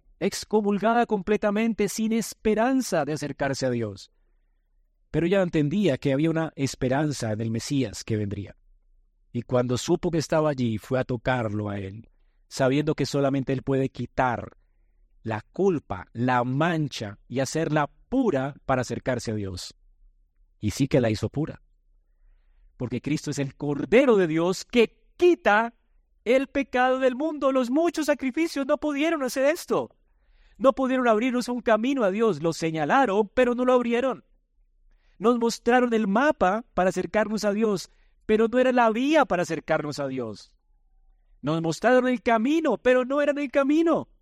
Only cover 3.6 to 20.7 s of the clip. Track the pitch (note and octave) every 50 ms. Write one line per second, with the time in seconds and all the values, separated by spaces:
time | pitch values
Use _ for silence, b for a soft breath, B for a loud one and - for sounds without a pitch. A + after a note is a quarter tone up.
3.6 | C3+ B2+ B2 A#2+ A2+ G#2 G2 - - - _ _ _ _ _ _ _ _ _ _
4.6 | _ _ _ _ _ _ _ _ _ _ - D3+ E3 F3+ G3 G3 F#3 E3+ - D#3
5.6 | D3 D3 D#3 G#3 G#3 D#3+ B2+ - - C#3 C3+ C#3 D#3+ E3 D#3 D#3+ D#3+ D3 - -
6.6 | C#3 B2+ - - C3+ B2 C3 C#3+ D#3 D3+ C3+ - B2 A2 G#2+ G#2+ A2+ A2+ A2+ A2+
7.6 | - - D3 C#3 B2 G2+ F2+ - - - A2+ G#2+ G#2 G2 G2 G2+ G2 - - _
8.6 | _ _ _ _ _ _ _ _ _ _ _ _ _ _ - A#2+ - - B2+ B2
9.6 | B2 B2 B2 A2+ - - F3 - - F3 D#3+ D#3+ C3+ - E3+ D#3 D#3 D3+ C#3+ C3
10.6 | B2 A#2 A2 G2+ - - C3 B2+ B2 - B2+ A#2 - C3 B2+ B2 A2+ G#2+ G#2 G#2
11.6 | G#2 G2+ G2+ G2+ F#2+ F#2+ G2+ A2 - _ _ _ _ _ _ _ _ _ - -
12.6 | C3+ B2+ C3+ D3 D3 D#3 D3+ - C#3 - - C#3+ C#3 C3+ C#3 C#3 B2 - C3+ B2+
13.6 | - - C3+ C3 C3+ B2+ - - A#2+ - _ - C3 B2+ A2+ G2+ F#2 - - _
14.6 | _ _ _ _ _ _ _ _ _ _ _ _ - A2 A2 G#2 - _ - -
15.6 | F#3+ G3+ E3+ C3+ - - G2 F#2 F2+ - - A2+ B2 B2+ B2+ B2 B2 B2+ C3 C#3
16.6 | D#3+ F3 E3 D#3+ D3+ C3+ - - A2+ G2+ G2+ - _ - A#2 C3 C3 - - D#3
17.6 | E3 D3+ D3+ D#3 C#3+ - _ _ _ _ A#3+ C4+ C4 G#3 D3 C3 C3 C#3+ C#3+ -
18.6 | - - C3+ B2+ A#2+ - A#2 A#2+ - C3+ B2+ A#2 - A#2+ G#2+ G#2+ G2+ F#2+ F2+ F2
19.6 | - - - _ _ _ _ _ - - _ _ _ _ _ _ _ _ _ _
20.6 | - G#2